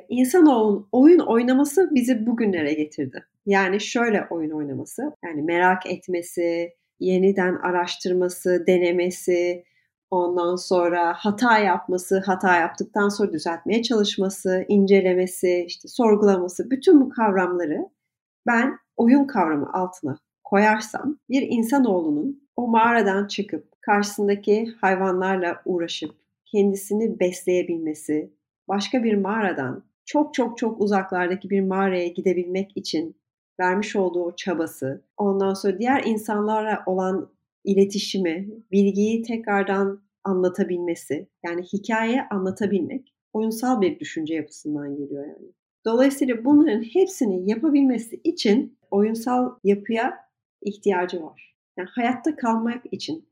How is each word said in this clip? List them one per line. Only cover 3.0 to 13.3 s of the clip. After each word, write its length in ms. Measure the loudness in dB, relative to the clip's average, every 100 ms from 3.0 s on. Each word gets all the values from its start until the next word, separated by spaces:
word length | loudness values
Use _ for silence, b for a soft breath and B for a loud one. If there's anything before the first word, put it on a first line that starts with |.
| -8 -8 -18 _ 0
Yani 340 | 2 2 0
şöyle 480 | -2 0 2 0 -2
oyun 220 | -4 -4
oynaması, 600 | -6 -6 -8 -10 -10 -10 -10 -10
yani 160 | -6
merak 440 | -2 2 2 2 -4
etmesi, 880 | -10 -6 -8 -6 -4 -2 -2 -6 -12 _ -6
yeniden 560 | 0 2 4 2 0 -2
araştırması, 1080 | -2 -2 -2 -6 -2 0 -2 -2 -2 0 2
denemesi, 960 | 2 2 0 -2 -4 -2 0 -2 -4 b b b _ _
ondan 440 | -2 0 0 -2 -4
sonra 580 | 0 0 2 0 0 -2
hata 420 | -4 0 2 4
yapması, 640 | 4 0 -2 -6 -2 -2 0
hata 320 | 0 4 4
yaptıktan 520 | 2 -4 -6 0 0
sonra 240 | 0 -2